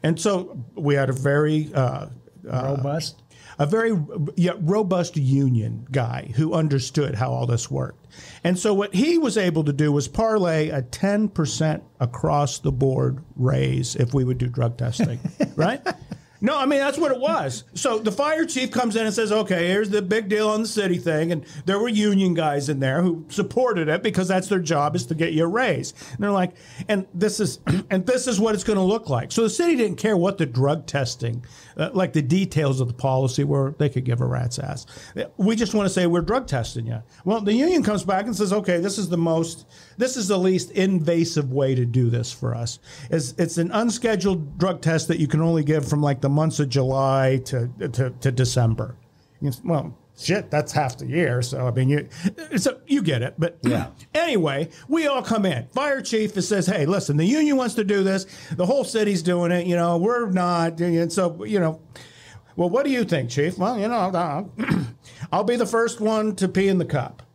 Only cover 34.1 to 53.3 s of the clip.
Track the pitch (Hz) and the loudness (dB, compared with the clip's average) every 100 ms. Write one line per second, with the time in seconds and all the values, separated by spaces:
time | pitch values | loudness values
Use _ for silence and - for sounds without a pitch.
34.1 | 120 127 123 123 - - - - - - | -2 0 -2 -4 -6 -8 -10 -12 -20 -14
35.1 | - - - 196 226 202 214 196 190 175 | -10 -10 0 0 2 0 0 0 2 2
36.1 | 175 165 247 254 135 110 123 113 113 - | 2 2 -2 0 -4 -4 -6 -6 -8 -10
37.1 | - 180 226 202 226 320 349 214 208 185 | -8 -2 0 2 2 4 4 2 0 0
38.1 | 190 214 190 202 208 202 175 190 196 170 | 0 -2 -2 0 0 2 0 0 -2 -2
39.1 | 175 165 165 165 - - - - - 254 | 0 2 2 0 -6 -18 -20 -20 -4 -2
40.1 | 254 196 196 185 185 - - 196 185 156 | -2 0 2 4 2 0 0 2 2 2
41.1 | 170 165 156 135 131 135 127 120 123 120 | 2 2 0 0 0 2 2 2 2 2
42.1 | 120 120 - 123 120 117 - - - 131 | 2 -4 -6 -6 -4 -6 -10 -18 -18 -4
43.1 | 160 127 - 165 170 170 202 233 - 226 | -2 -2 -2 -2 0 0 0 0 0 0
44.1 | 208 190 175 147 - 185 170 160 160 160 | 0 0 0 -4 -2 -2 0 0 0 0
45.1 | 160 147 151 165 165 147 156 131 147 143 | 0 2 2 2 2 2 0 2 2 2
46.1 | 135 143 143 156 160 143 131 131 135 135 | 2 2 2 2 0 0 2 2 2 2
47.1 | 135 131 135 131 127 120 - - 120 131 | 4 4 2 -2 -4 -4 -6 -6 -2 -2
48.1 | - 139 120 123 127 113 110 107 - _ | 0 0 2 2 4 2 2 -4 -10 _
49.1 | _ _ _ 139 123 - 156 120 117 _ | _ _ _ -6 -4 -2 -2 -4 -14 _
50.1 | - - 208 - 147 147 151 135 - 131 | -10 -2 -2 0 -2 0 -2 -2 -4 -4
51.1 | 151 151 123 120 135 127 117 131 147 - | 0 0 0 -2 -2 -2 2 2 2 -2
52.1 | - 180 - - 254 269 - - 277 170 | -4 -6 -4 -4 0 0 -2 -2 0 2
53.1 | 123 127 | 0 -2